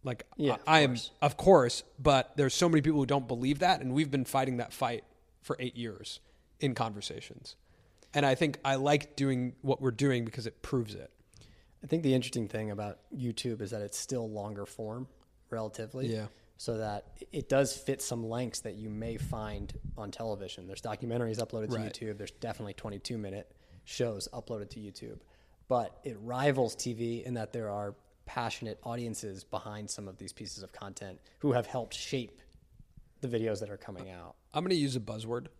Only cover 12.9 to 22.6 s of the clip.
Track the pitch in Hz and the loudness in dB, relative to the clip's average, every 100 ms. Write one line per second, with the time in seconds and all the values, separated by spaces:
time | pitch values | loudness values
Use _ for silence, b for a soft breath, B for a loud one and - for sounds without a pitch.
12.9 | - _ - 123 110 127 110 101 110 101 | -8 _ -4 -4 -2 -4 -4 -4 -4 -6
13.9 | - - 127 113 107 101 101 101 - 110 | -6 -4 -4 -2 -4 -6 -6 -10 -8 -8
14.9 | 113 127 - _ _ _ 113 107 - 110 | -6 -10 -14 _ _ _ -6 -6 -6 -8
15.9 | 131 131 110 104 b b _ - 110 110 | -4 -2 -2 -4 b b _ -4 -2 -2
16.9 | 104 - - - 156 - 135 139 - - | -4 -8 -16 -8 -6 4 4 4 0 -4
17.9 | 135 - 120 113 113 123 - 113 101 107 | -2 -2 -4 -2 -2 -2 -4 -8 -8 -8
18.9 | 107 113 113 - 117 107 104 101 - - | -6 -6 -4 -4 -4 -4 -6 -6 -6 -8
19.9 | - 104 - 113 101 95 - 90 98 - | -6 -8 -6 -6 -4 -6 -10 -12 -8 -6
20.9 | 107 120 117 117 110 113 113 110 117 107 | -6 -2 0 0 0 -2 -2 -2 -2 -4
21.9 | - 110 101 98 - 117 110 | -6 -8 -6 -10 -8 -8 -6